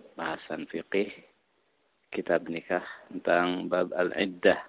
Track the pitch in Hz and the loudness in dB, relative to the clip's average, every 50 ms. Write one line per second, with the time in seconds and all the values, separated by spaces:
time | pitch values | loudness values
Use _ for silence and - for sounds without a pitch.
0 | - - - - - 160 - - - - 80 80 - - - 82 - _ - 98 | -20 -16 -10 -8 -6 -6 -6 -8 -8 -8 -8 -8 -8 -8 -8 -10 -6 _ 0 0
1 | 104 101 - - - _ _ _ _ _ _ _ _ _ _ _ _ _ _ _ | 0 -2 -6 -14 -20 _ _ _ _ _ _ _ _ _ _ _ _ _ _ _
2 | _ _ - - - - 85 82 80 80 82 82 - - 90 87 - - - - | _ _ -8 -6 0 0 0 0 0 -4 -6 -6 -4 -2 -2 -2 -2 -6 -12 -14
3 | - - - 87 - - 85 87 87 90 92 90 90 85 87 90 90 87 - 90 | -14 -12 -12 -2 2 4 4 4 4 2 0 -2 -2 0 0 0 0 0 0 0
4 | 90 87 - 90 101 95 87 - - 98 87 - - | 0 0 0 0 -2 -2 0 4 4 4 4 4 0